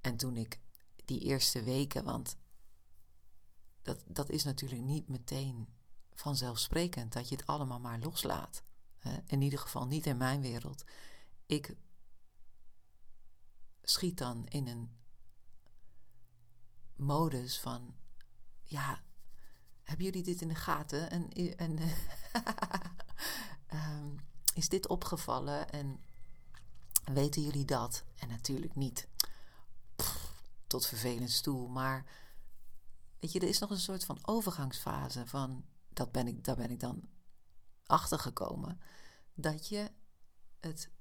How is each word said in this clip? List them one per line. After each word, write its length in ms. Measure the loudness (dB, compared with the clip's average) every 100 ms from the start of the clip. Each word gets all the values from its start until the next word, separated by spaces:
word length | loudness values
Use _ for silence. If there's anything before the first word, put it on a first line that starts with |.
En 160 | 2 2
toen 200 | 2 0
ik 240 | -2 -4 -10 -14 -16 -12
die 160 | -2 0
eerste 420 | 4 6 6 4
weken, 420 | 2 2 2 2
want 320 | 0 -2 -2 -6 -10 -14 -14 -16 -16 -16 -16 -16 -16 -16 -16 -16 -16 -10
dat, 220 | -6 -6 -4
dat 240 | -2 2
is 140 | 2
natuurlijk 380 | 2 2 -2 -2
niet 260 | 0 0 0
meteen 600 | -4 -2 -2 -2 -2 -6 -10 -12 -12 -12
vanzelfsprekend, 1000 | -4 0 2 2 0 4 4 4 2 -2
dat 160 | -2 -2
je 80 | -2
het 100 | 0
allemaal 340 | 2 2 -2
maar 180 | -2 -2
loslaat. 640 | -2 0 2 2 0 -6 -8 -12 -14 -8
Hè? 200 | -4 -4 2
In 160 | 6
ieder 160 | 6 4
geval 280 | -2 0 2
niet 200 | 2 4
in 100 | 4
mijn 240 | 4 4
wereld. 440 | 2 0 -4 -6 -10 -10 -10 -10 -12 -14 2
Ik 300 | 2 2 -10 -12 -14 -12 -12 -14 -12 -12 -10 -10 -12 -16 -14 -10 -8 -10 -12 -14 -10 -10 -8
schiet 360 | 2 4 4 2
dan 280 | -2 -2 -2
in 200 | 0 0
een 300 | -2 -6 -10 -14 -12 -12 -12 -12 -12 -12 -12 -12 -10 -10 -10 -14 -16 -18 -14 -14 -10 -8 0
modus 600 | 4 6 6 4 -2 -2
van: 360 | -2 -4 -6 -8 -8 -8 -10 -10 -8 -8
ja, 400 | -6 -2 0 -2 -6 -8 -6 -6 -8 -10 -14 -14
hebben 220 | -2 2
jullie 180 | 4 2
dit 180 | 2 2
in 80 | 2
de 60 |
gaten? 560 | 0 2 2 2 0 2
En, 200 | 0 0 2 0 2
en, 220 | 0 4
<laughs> 1900 | 4 4 4 2 2 2 2 0 0 0 0 -2 -2 0 0 -2 -4 -6 -4
ehm, 420 | -2 0 -2 -2 -4 -4 2 4
is 140 | 4 4
dit 200 | 4 4
opgevallen? 840 | 2 4 0 2 2 2 0 0
En 300 | -2 -2 -4 -8 -6 -6 -6 -8 -10 -6 -8 4 4
weten 380 | 6 4 6 6
jullie 220 | 4 4
dat? 400 | 4 4 4 0 -4 -6
En 120 | -4
natuurlijk 460 | -2 0 0 0
niet. 340 | 2 0 0 -6 0 0 0 -4 -10 -6 -6 -4 0
Pff, 460 | 0 2 -2 -6 -6 -6 0
tot 200 | 2 2
vervelend 560 | 2 2 2 4 4
toe, 260 | 4 2 2
maar 360 | 2 2 2 -2 -12 -10 -8 -6 -4 -4 -4 -6 -8 -8 -4
weet 140 | -2
je, 80 | 2
er 80 | 4
is 100 | 4
nog 120 | 2
een 80 | 0
soort 260 | 0 0
van 140 | -2 -2
overgangsfase 1040 | 2 4 4 0 -2 -2 -2 0 0 -2 -2
van, 380 | 0 0 -2 -8 -12 -6
dat 240 | 0 2
ben 140 | 2 2
ik, 180 | 0
daar 120 | 0 2
ben 140 | 2
ik 100 | 0
dan 280 | -2 -2 -6 -14 -14 -16 -14 -14 -14 -16 8
achter 320 | 8 8 2
gekomen, 600 | 2 0 0 0 -2 -4 -8 -10 -14 -14 -12
dat 340 | 0 2 2 -2
je 220 | -2 -2 -6 -16 -16 -20 -14 -14 -8
het 300 | -6 -4 -6 -8